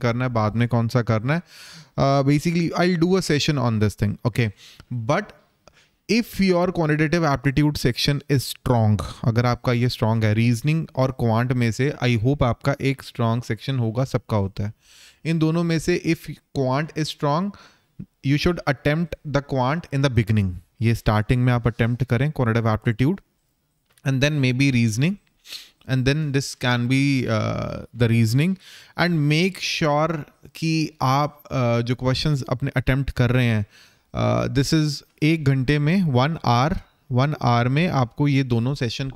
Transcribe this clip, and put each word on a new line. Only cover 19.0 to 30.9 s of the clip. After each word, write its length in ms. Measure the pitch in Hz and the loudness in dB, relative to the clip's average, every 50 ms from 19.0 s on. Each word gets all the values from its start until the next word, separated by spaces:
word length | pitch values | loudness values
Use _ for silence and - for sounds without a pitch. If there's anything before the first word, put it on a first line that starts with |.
| 175 - - - _ 151 127 | -2 -4 -8 -12 _ -4 -4
the 40 | 143 139 - 143 | -4 -2 -2 -2
quant 340 | 131 123 127 151 175 - - - | -2 0 0 -2 -4 -6 -4 -2
in 100 | 135 139 | 0 0
the 60 | 143 120 | 2 2
beginning। 340 | 117 110 - 110 107 98 92 87 92 - _ _ _ | 0 2 2 2 2 2 0 -2 -8 -14 _ _ _
ये 140 | 110 113 117 | 0 0 0
स्टार्टिंग 480 | - - - 107 107 107 - 131 123 123 | 2 0 2 2 2 2 2 0 2 2
में 80 | 127 123 | 2 0
आप 140 | 120 117 | 2 0
अटेम्प्ट 360 | 120 107 - 120 113 123 - 123 - | -2 0 0 0 0 0 -2 -2 -2
करें, 220 | 123 117 135 147 147 | 0 0 0 -2 0
quantitative 360 | - 127 113 110 113 113 113 110 | 0 0 0 0 0 0 0 -2
aptitude, 480 | 107 - 120 110 - 127 147 196 - _ _ _ _ _ _ _ _ _ _ _ _ _ _ _ _ _ | 0 0 -2 0 0 0 0 0 -4 _ _ _ _ _ _ _ _ _ _ _ _ _ _ _ _ _
and 160 | 139 135 127 | -2 0 2
then 200 | 135 147 156 147 | 0 0 2 2
maybe 280 | 131 127 123 127 139 139 | 0 0 2 2 2 2
reasoning, 460 | 127 120 117 113 104 117 139 175 208 - _ _ _ _ _ - - - - - _ _ _ | 4 2 2 2 2 0 0 0 -2 -4 _ _ _ _ _ -20 -20 -20 -20 -20 _ _ _
and 180 | - 131 131 123 135 | -4 -2 0 2 0
then 240 | 143 156 156 147 131 | 0 0 -2 -2 -2
this 200 | 139 135 - - _ - | -2 -4 -4 -10 _ -2
can 240 | 123 123 120 120 120 | 0 0 0 2 2
be, 120 | 135 135 139 143 139 131 120 113 | 2 2 2 2 2 0 0 0
uh, 560 | 113 107 110 110 110 113 - - - - - - - | 0 0 0 -2 -4 -4 -6 -8 -8 -10 -12 -14 -2
the 160 | 113 120 113 | 0 2 2
reasoning, 480 | 113 117 117 110 113 135 156 185 190 - - - - - - - _ | 4 4 4 2 2 2 0 0 -2 -4 -10 -20 -20 -20 -20 -16 _
and 280 | - 160 175 175 156 143 147 | -2 -2 0 0 0 2 2
make 320 | 151 156 180 196 180 - - - | 2 2 0 0 -4 -6 -8 -8
sure 480 | - - 175 147 147 147 156 165 165 151 - - _ _ _ - _ | -4 -2 0 0 0 0 0 -2 -4 -8 -10 -16 _ _ _ -20 _
कि 200 | - 160 160 160 160 156 147 | -6 -4 -2 0 -2 -2 -4